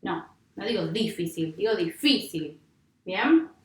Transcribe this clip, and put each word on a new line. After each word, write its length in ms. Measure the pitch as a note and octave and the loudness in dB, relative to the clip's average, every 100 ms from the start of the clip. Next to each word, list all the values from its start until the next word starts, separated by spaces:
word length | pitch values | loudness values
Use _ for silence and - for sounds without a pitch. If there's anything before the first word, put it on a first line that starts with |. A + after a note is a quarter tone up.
No, 240 | - E3 - _ _ - | -2 -4 -6 _ _ -8
no 100 | G3+ | -2
digo 220 | G#3+ D#3+ | 0 0
difícil, 680 | F3+ A3+ - E3+ - D#3+ D#3+ | 0 -2 -2 -6 -2 -4 -2
digo 200 | G#3 G#3 | -2 0
difícil. 840 | E3+ - D4 C4+ - D#3+ D3+ - _ _ _ _ - | -2 0 2 2 0 -8 -8 -12 _ _ _ _ -8
¿Bien? 440 | F#3+ B3+ D#4+ D#4+ - | -2 6 6 4 -12